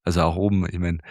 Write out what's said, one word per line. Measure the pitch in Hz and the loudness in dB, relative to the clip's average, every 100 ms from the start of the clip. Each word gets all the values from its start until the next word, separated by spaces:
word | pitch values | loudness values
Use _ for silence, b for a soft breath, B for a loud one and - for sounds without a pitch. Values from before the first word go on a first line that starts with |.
Also | - 87 | -2 0
auch | 82 85 | 0 2
oben, | 101 101 87 | 2 2 0
ich | 87 | -2
mein, | 87 82 B | -4 -4 B